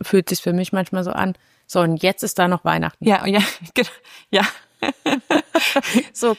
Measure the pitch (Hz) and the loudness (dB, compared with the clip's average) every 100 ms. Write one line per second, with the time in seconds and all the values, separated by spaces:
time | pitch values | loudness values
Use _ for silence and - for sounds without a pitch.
0 | - 196 175 180 - 175 180 196 180 190 | 0 2 2 -2 -2 -2 -2 -4 -4 -4
1 | 180 - 190 180 _ _ - - 170 165 | -4 -2 -4 -4 _ _ -4 0 2 2
2 | 185 190 - - 180 180 170 160 160 - | 0 0 -4 0 0 0 0 -2 -2 -2
3 | 220 196 - 202 202 - 165 - - - | 2 2 2 0 0 -4 -6 -4 -4 -8
4 | - - _ 196 196 - - _ - - | -20 -20 _ 0 0 -4 -20 _ -6 -4
5 | - 269 - 302 - 330 - 285 - 233 | -2 -2 0 -2 0 0 0 0 0 0
6 | - - 233 | -2 -2 0